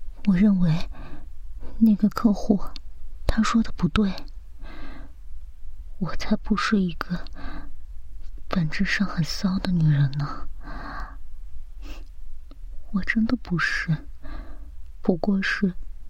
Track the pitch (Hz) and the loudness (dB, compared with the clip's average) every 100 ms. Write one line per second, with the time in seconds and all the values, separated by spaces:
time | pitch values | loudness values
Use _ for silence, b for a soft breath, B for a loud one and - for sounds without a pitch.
0 | - - - 180 208 190 175 160 - B | -4 -2 2 6 6 6 4 4 2 B
1 | B B B - - - - - 220 202 | B B B -6 -6 -4 -2 4 6 6
2 | 208 - 240 202 - 196 - - - - | 4 4 2 4 4 4 2 0 -6 -4
3 | - - - - 214 233 220 - 175 - | -4 -2 2 4 6 4 4 2 2 4
4 | 202 - - - - - B B B B | 2 0 -6 -8 -10 -10 B B B B
5 | B B - - - - - - - - | B B -6 -6 -6 -6 -6 -4 -6 -4
6 | 165 - - 214 - 208 - 208 185 165 | 2 4 4 4 2 0 4 4 2 0
7 | - 175 - B B B B B - - | -4 -4 -4 B B B B B -4 -6
8 | - - - - - - 156 - 196 - | -6 -4 -4 -4 -2 0 2 2 2 2
9 | 196 - 151 - 196 190 - 175 156 143 | 0 0 -2 0 0 0 2 4 6 6
10 | 139 143 143 - - - B B B B | 4 2 -2 -2 -2 -2 B B B B
11 | B B - - - - - - B B | B B -6 -4 -4 -4 -6 -8 B B
12 | B - - - - - - - - 202 | B -6 -6 -6 -8 -12 -8 -6 -2 0
13 | - 226 226 247 - 175 - - - 151 | 2 2 2 0 0 -2 0 -2 0 -2
14 | - - B B B B B B - - | -4 -8 B B B B B B -10 -4
15 | - 175 208 196 190 - 190 - - - | 0 0 0 0 0 0 0 0 -4 -4